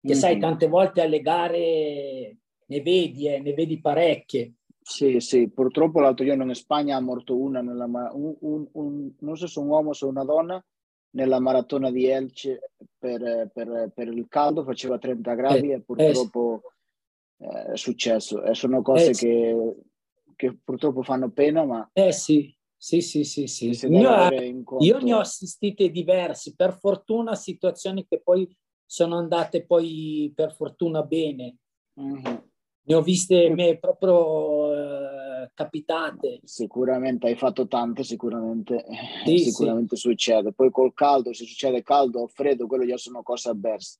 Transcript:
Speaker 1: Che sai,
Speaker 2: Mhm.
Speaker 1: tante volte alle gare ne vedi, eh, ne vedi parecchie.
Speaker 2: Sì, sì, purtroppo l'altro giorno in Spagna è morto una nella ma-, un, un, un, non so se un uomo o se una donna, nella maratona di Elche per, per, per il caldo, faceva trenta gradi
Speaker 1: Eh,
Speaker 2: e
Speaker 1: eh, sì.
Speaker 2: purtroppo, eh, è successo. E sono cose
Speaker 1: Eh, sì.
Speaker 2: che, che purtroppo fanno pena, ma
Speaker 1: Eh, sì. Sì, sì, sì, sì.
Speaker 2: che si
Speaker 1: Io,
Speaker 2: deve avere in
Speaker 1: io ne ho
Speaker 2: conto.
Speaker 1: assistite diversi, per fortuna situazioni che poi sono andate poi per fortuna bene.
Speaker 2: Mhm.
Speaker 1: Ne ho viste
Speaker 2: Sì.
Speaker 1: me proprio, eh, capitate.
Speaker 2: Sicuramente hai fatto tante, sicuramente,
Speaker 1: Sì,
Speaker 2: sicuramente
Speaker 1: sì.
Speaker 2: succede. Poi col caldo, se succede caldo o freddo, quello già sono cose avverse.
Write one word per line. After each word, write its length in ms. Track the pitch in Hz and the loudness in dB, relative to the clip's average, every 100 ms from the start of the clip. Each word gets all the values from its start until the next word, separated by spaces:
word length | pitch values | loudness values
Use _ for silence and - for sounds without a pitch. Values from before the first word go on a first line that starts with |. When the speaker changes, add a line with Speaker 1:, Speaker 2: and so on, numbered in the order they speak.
Speaker 1:
Che 140 | - | 0
sai, 200 | 139 180 165 | 2 4 2
Speaker 2:
Mhm. 40 | |
Speaker 1:
tante 280 | 160 160 156 | 2 2 2
volte 320 | 170 190 185 | 4 4 2
alle 180 | 160 156 | 2 0
gare 1160 | 147 180 175 170 170 160 151 143 139 131 113 110 _ _ _ | 0 0 0 -2 0 0 -2 -6 -8 -10 -12 -18 _ _ _
ne 140 | 143 | -6
vedi, 440 | 139 185 165 131 147 | 2 2 2 -2 -4
eh, 120 | 139 | -2
ne 120 | 143 | -4
vedi 280 | 143 165 156 | -2 -2 -2
parecchie. 760 | 151 147 170 - _ 135 120 _ _ _ | 0 2 4 2 _ -6 -6 _ _ _
Speaker 2:
Sì, 400 | - - 143 123 | -16 0 2 2
sì, 280 | 117 131 113 | 2 2 2
purtroppo 500 | - 127 139 156 160 | 2 0 2 2 4
l'altro 240 | 139 123 | 4 4
giorno 200 | 135 139 | 0 0
in 100 | 131 | -2
Spagna 420 | 123 - 147 147 135 | -6 -4 -2 0 -2
è 40 | |
morto 360 | 127 123 139 127 | -4 -6 -4 -2
una 240 | 139 131 | -2 -4
nella 260 | 123 123 120 | -6 -6 -6
ma-, 240 | 120 123 | -6 -6
un, 220 | 135 151 151 | -6 -8 -8
un, 280 | 151 156 147 | -6 -6 -6
un, 400 | 156 147 143 139 135 | -8 -8 -8 -10 -10
non 180 | 147 160 | -10 -8
so 100 | 170 | -8
se 120 | 156 | -6
un 100 | 143 | 0
uomo 220 | 151 151 | 2 0
o 20 | |
se 120 | 147 139 | -2 -4
una 180 | 135 | -4
donna, 400 | 135 151 165 185 _ _ _ _ _ | 0 0 0 -6 _ _ _ _ _
nella 300 | 123 131 127 | -4 0 2
maratona 500 | 127 127 123 139 131 | 2 0 0 -2 -2
di 160 | 127 127 | 0 2
Elche 640 | 131 131 - 139 127 - _ - _ | 0 -4 -8 -8 -8 -10 _ -20 _
per, 540 | 127 120 120 117 110 | -8 -6 -4 -4 -4
per, 380 | - 117 117 113 | -8 -8 -6 -6
per 140 | - 117 | -6 -8
il 180 | 117 117 | -8 -4
caldo, 340 | 147 147 160 | 0 0 0
faceva 340 | 135 127 131 123 | -4 -6 -4 -4
trenta 360 | - 123 117 | -4 -6 -4
gradi 360 | 120 127 139 143 | -2 2 2 0
Speaker 1:
Eh, 20 | |
Speaker 2:
e 20 | |
Speaker 1:
eh, 40 | 131 | -4
sì. 60 | |
Speaker 2:
purtroppo, 760 | - 123 156 127 120 120 120 113 - _ _ _ _ _ _ _ | -6 2 4 4 0 -2 -2 -4 -10 _ _ _ _ _ _ _
eh, 340 | - 57 - | -12 -10 -8
è 40 | - | -8
successo. 680 | - 120 120 110 - 104 | -6 -4 0 0 0 -4
E 100 | - | -2
sono 260 | - 131 131 | -2 0 0
cose 280 | 113 135 170 | 2 4 6
Speaker 1:
Eh, 40 | |
sì. 120 | 123 120 | 4 2
Speaker 2:
che, 480 | 117 117 113 113 - _ _ _ _ _ _ | 2 2 0 -2 -6 _ _ _ _ _ _
che 200 | 131 - | -6 -6
purtroppo 400 | - 127 151 127 | -8 -2 -2 -2
fanno 280 | 123 131 127 | -2 -2 -2
pena, 340 | 104 147 156 | 2 2 4
ma 240 | 147 120 - | 0 -2 -4
Speaker 1:
Eh, 200 | - 196 | 2 2
sì. 420 | 160 - 151 143 _ _ _ | 2 4 2 2 _ _ _
Sì, 200 | - 165 | -2 -2
sì, 240 | 170 151 | 0 -2
sì, 240 | 143 - 135 | -2 -4 -6
sì. 180 | - 117 | -4 -4
Speaker 2:
che 60 | |
si 120 | 120 131 | -2 4
Speaker 1:
Io, 40 | |
Speaker 2:
deve 180 | 170 254 | 6 8
avere 380 | 220 135 131 123 | 8 6 4 -4
in 160 | 127 120 131 | -8 -8 2
Speaker 1:
io 200 | 156 254 | 4 4
ne 40 | 254 | 2
ho 40 | 226 | 2
Speaker 2:
conto. 20 | |
Speaker 1:
assistite 720 | 196 - 185 - 208 202 190 | 0 -6 -12 -6 -6 0 0
diversi, 640 | 165 165 185 170 - - | 0 0 0 0 -6 -12
per 240 | - 185 185 | -2 -2 0
fortuna 560 | 202 196 _ 220 226 | -2 -2 _ -4 -2
situazioni 720 | 208 - 175 185 175 190 190 185 | -6 -8 -4 -4 -4 -6 -8 -6
che 140 | - | -6
poi 280 | - 180 180 _ _ _ _ | 2 2 2 _ _ _ _
sono 300 | - 170 170 | -2 0 0
andate 480 | 170 170 160 170 170 | -2 -2 0 -4 2
poi 680 | 175 165 160 156 151 147 | 2 2 -6 -6 -4 -6
per 200 | 147 156 | -2 -4
fortuna 480 | 156 156 - 175 156 | -2 -10 -4 -4 -2
bene. 540 | 139 160 156 135 123 - _ _ _ | -2 -2 -2 -4 -12 -16 _ _ _
Speaker 2:
Mhm. 520 | - 139 139 123 117 _ _ _ _ 139 | -12 -10 -8 -8 -10 _ _ _ _ 2
Speaker 1:
Ne 60 | |
ho 80 | 160 | 2
viste 440 | 160 180 - 180 170 | 4 0 4 6 6
Speaker 2:
Sì. 40 | |
Speaker 1:
me 260 | 165 175 165 | 4 2 2
proprio, 920 | - 180 190 175 165 156 151 147 147 147 143 143 139 139 135 131 | 0 0 4 4 4 0 0 0 0 -2 -4 -8 -8 -10 -12 -12
eh, 80 | 127 | -12
capitate. 840 | _ 147 156 151 160 156 123 139 123 | _ -8 -8 -4 -4 -4 -6 -8 -8
Speaker 2:
Sicuramente 840 | _ - 110 120 127 131 131 123 120 | _ -10 -8 -2 0 0 -2 -2 -2
hai 80 | |
fatto 320 | 117 131 113 120 | 0 -2 -2 -2
tante, 360 | 123 120 113 | -2 -2 -4
sicuramente, 800 | 127 113 120 117 113 113 104 120 - - - - - | -6 -6 -6 -6 -6 -6 -4 -6 -6 -14 -12 -6 2
Speaker 1:
Sì, 120 | 175 | 2
Speaker 2:
sicuramente 580 | 151 107 113 113 117 117 | 2 0 0 0 -2 -2
Speaker 1:
sì. 120 | 123 | -2
Speaker 2:
succede. 440 | 113 - 110 107 | 0 2 2 2
Poi 160 | 101 131 | 2 2
col 240 | 127 131 | 4 2
caldo, 400 | - 143 139 120 | 4 4 4 0
se 100 | 117 | -8
succede 380 | 117 - 139 127 | -14 -4 -2 -2
caldo 380 | 113 143 135 120 | 2 4 4 0
o 80 | 120 | -6
freddo, 380 | _ 139 131 117 | _ 0 0 0
quello 200 | 131 123 | 0 0
già 100 | 123 | -2
sono 260 | - 123 | -8 -14
cose 280 | 113 123 120 | -6 -6 -4
avverse. 480 | 110 110 107 95 - | -4 -2 -4 -8 -20